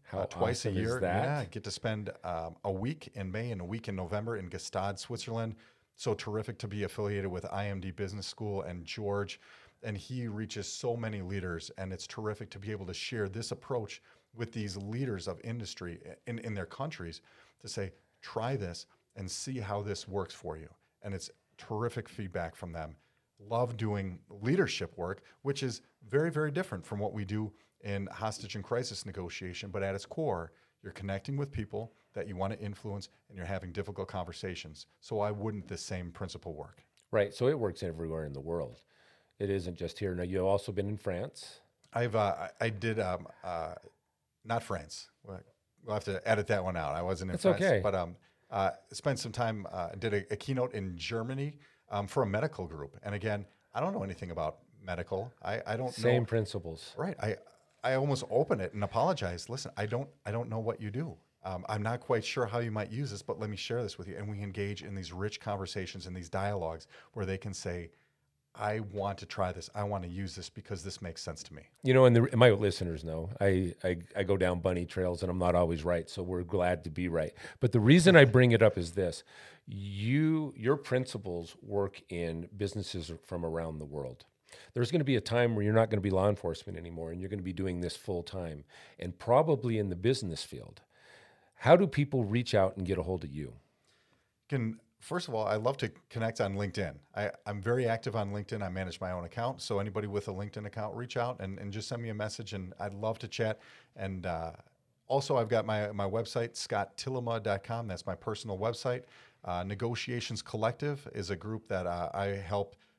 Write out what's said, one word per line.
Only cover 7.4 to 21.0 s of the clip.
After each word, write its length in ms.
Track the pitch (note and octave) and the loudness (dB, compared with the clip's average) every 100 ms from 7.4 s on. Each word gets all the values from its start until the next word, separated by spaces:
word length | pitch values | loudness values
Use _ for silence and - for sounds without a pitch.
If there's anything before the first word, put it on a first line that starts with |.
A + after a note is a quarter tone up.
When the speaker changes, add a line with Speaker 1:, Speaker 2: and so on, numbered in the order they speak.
| - | -4
Speaker 2:
I 140 | G2 G2+ | -4 -2
M 120 | G2 | -4
D 100 | F#2+ | -6
Business 360 | E2+ F#2+ G2+ - | -4 -6 -6 -8
School 360 | - G#2+ G2 | -6 -4 -4
and 220 | F2 F2 | -4 -8
George. 560 | E2 - G2+ G2+ G2 - - - - _ | -8 -4 -2 0 -2 -8 -16 -20 -20 _
And 140 | A2+ G2+ | -8 -8
he 300 | - B2+ A#2 | -6 -6 -4
reaches 400 | G#2 A2 G#2 F#2+ | -4 -6 -6 -8
so 300 | - B2 A#2 | -4 -2 -2
many 240 | A2 G#2 | -2 -4
leaders, 500 | F2+ G2 F2+ E2 - - | -4 -4 -2 -4 -6 -8
and 160 | F#2+ | -8
it's 140 | F#2 - | -8 -10
terrific 440 | - G#2+ G#2 G#2+ | -6 -4 -4 -8
to 80 | G2 | -10
be 120 | G2+ | -8
able 160 | G#2 F#2 | -6 -6
to 80 | |
share 340 | F#2+ - A#2 G2 | -8 -4 -2 -2
this 220 | A2 - | -2 -6
approach 500 | A#2 - B2 G#2+ - _ - _ | -6 -4 -4 -4 -10 _ -20 _
with 180 | A2+ A2+ | -8 -6
these 240 | A#2 G#2 G2+ | -4 -4 -4
leaders 520 | G2+ A#2 C3 F#2+ F#2+ | -4 -2 -2 -2 -4
of 100 | E2+ | -6
industry 560 | A#2 A#2 G2 - F2+ E2+ - - - | -6 -6 -6 -8 -8 -10 -12 -14 -8
in, 120 | A2+ | -6
in 140 | A#2 | -4
their 120 | G2+ E2+ | -4 -6
countries 540 | - D3+ - E2+ - _ - - _ | -6 -8 -6 -10 -10 _ -20 -20 _
to 80 | A2+ | -8
say, 240 | A2 F#2 - _ _ | -6 -6 -8 _ _
"Try 360 | - A2+ A#2+ C3 | -8 -4 -2 -2
this 300 | F2+ E2 - _ _ G#2+ | -4 -8 -14 _ _ -10
and 140 | F#2 | -8
see 280 | - C3 B2+ | -6 -6 -6
how 240 | G2+ G#2 | -2 -2
this 260 | G#2 F#2+ - | -2 -6 -4
works 260 | G2 F2 | -4 -4
for 220 | - E2 D#2 | -6 -10 -8
you." 120 | D2+ - _ _ | -12 -20 _ _